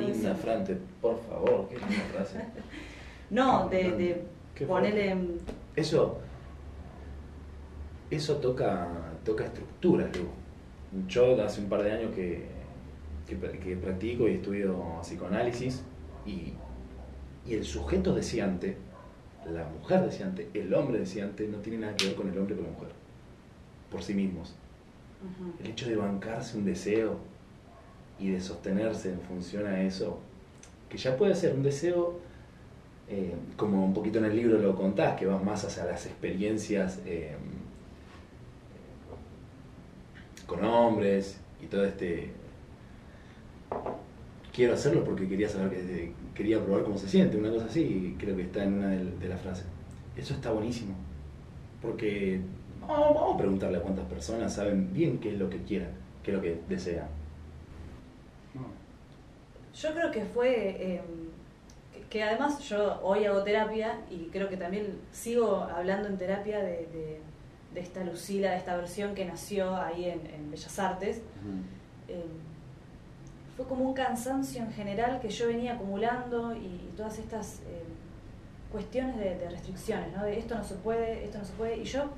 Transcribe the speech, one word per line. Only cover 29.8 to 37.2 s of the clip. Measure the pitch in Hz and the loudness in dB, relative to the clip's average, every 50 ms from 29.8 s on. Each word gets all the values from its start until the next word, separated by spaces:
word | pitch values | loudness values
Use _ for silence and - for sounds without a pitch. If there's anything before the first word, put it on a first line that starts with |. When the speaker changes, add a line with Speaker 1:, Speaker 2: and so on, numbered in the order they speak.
Speaker 1:
eso, | 95 95 95 - 113 - - - - - - - - - - - - - - - - - | 4 2 2 2 0 -2 -2 -4 -8 -14 -16 -18 -20 -20 -20 -20 -20 -20 -20 -18 -14 -10
que | - - | -6 -2
ya | - 127 - | 2 4 6
puede | - 208 190 185 | 6 8 8 8
ser | - 170 143 131 | 6 6 4 4
un | 135 139 | 6 4
deseo, | 139 135 - 170 175 175 175 175 175 - - - - - - - - - - - - - - - - - - - - | 4 4 4 4 4 4 4 4 2 0 -4 -8 -12 -16 -18 -18 -18 -20 -20 -18 -18 -18 -18 -20 -20 -20 -18 -12 -6
eh, | 104 98 92 87 85 78 - - - | -4 -2 -2 -2 -2 -6 -6 -8 -4
como | - 104 101 98 95 95 | 0 2 4 6 6 6
un | 95 95 | 6 4
poquito | 104 104 107 107 113 | 4 4 4 4 4
en | 107 | 4
el | 107 107 | 4 4
libro | 117 120 113 110 101 | 6 6 8 8 8
lo | 98 95 92 | 8 6 6
contás, | 92 95 98 101 - - - - - | 6 4 4 4 6 4 4 4 4
que | 95 | 2
vas | 95 95 95 95 | 4 4 4 4
más | 104 107 101 98 | 2 2 0 -2
hacia | 95 - 92 85 | -2 -2 -2 -2
las | 87 87 - - | -2 -2 -4 -6
experiencias, | - - - - 87 92 95 101 107 110 104 95 - 101 95 92 92 - - - | -8 -8 -4 -4 -2 0 0 2 2 2 0 0 2 2 4 4 2 0 -4 -6
eh, | 92 87 82 | -4 -4 -4